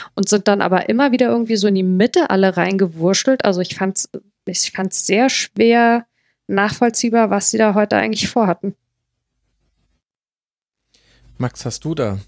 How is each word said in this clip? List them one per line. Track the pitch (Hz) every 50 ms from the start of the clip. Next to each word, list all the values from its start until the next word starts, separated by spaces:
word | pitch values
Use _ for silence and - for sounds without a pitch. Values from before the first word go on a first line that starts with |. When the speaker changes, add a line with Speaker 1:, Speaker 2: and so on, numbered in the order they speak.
| - - -
Speaker 1:
und | - 196 -
sind | - 208 190 214
dann | 202 202
aber | - 180 185 175 - -
immer | 220 233 277 277
wieder | 233 247 254 233
irgendwie | 226 233 233 220 226 208
so | 190 214
in | 196
die | 190 185
Mitte | 185 185 185 214 240 - 359 320 -
alle | - 190 190 190 180
reingewurschtelt. | 180 170 180 190 190 196 175 160 165 160 180 196 - - - 262 254 -
Also | 208 190 175
ich | 180 - -
fand's, | - 196 190 190 - - - - - _ 202 _ _ -
ich | - 180 - - -
fand's | - - 190 190 - - -
sehr | - 190 208 247 269
schwer | - - - - - - 220 233 233 233 233 233 233 233 233 _ _ _ _ _ _ _ _ -
nachvollziehbar, | 202 196 202 214 - - 240 240 226 - - 233 220 233 226 202
was | 202 202 196 -
sie | - 220
da | 226 214 196
heute | 208 208 208 214 208
eigentlich | 196 220 220 220 - -
vorhatten. | - 247 220 190 - - - 202 - _ _ _ _ _ _ _ _ _ _ _ _ _ _ _ _ _ _ _ _ _ _ _ _ _ _ _ _ _ _ _ _ _ _ _ _ _ _ _ _ _ _ _ _ _ _ _ _ _ _ - - -
Speaker 2:
Max, | 131 120 - - -
hast | 127 - - -
du | 151 165
da | 160 127 107 98 98 98